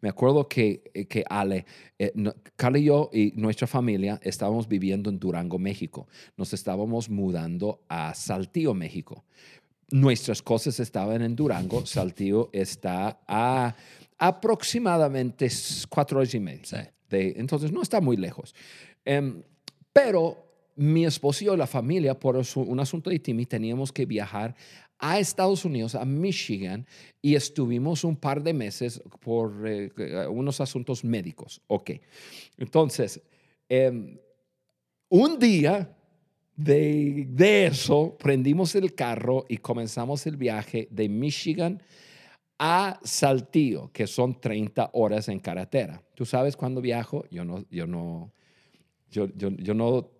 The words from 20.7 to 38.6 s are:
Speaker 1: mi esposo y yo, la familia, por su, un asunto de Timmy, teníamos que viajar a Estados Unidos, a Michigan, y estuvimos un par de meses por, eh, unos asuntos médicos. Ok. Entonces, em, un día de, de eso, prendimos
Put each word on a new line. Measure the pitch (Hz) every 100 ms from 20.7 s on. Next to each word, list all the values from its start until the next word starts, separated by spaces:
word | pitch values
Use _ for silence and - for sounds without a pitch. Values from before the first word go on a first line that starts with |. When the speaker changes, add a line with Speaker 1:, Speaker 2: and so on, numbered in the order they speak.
| -
Speaker 1:
mi | 147 160
esposo | 165 - 143 139
y | 202
yo, | 190
la | 131
familia, | 135 117 180 143 131
por | 135 127
su, | 123 -
un | 120 127
asunto | 139 170 170
de | 165
Timmy, | 151 117 120
teníamos | 113 110 120 135
que | - 131
viajar | 107 101 104 110 123 - - - _
a | 143 190
Estados | 196 - 190 196
Unidos, | 185 135 113
a | -
Michigan, | 127 143 185 180 - 104 95 98 123 - - _
y | 143
estuvimos | 147 139 - 127 120 135 160
un | 170 156
par | 147 143
de | 151
meses | 160 107 - 123 117 - -
por, | - 117 113 104 110
eh, | 107 101 - 78 85 78
unos | 107 139 139
asuntos | 135 131 120 123
médicos. | 120 113 87 - - - _
Ok. | 101 - - _ - - - - -
Entonces, | 127 160 151 - 110 - _ _ _ _ _
em, | 127 131 123 98 - _ _ _ _ _ _ _ _ _
un | 180 277 320
día | 233 190 147 202 180 - _ _ _ _ _ -
de, | 147 143 151 151 143 143 135
de | 127 185 208 185
eso, | 135 - 147 160 -
prendimos | 143 135 131 156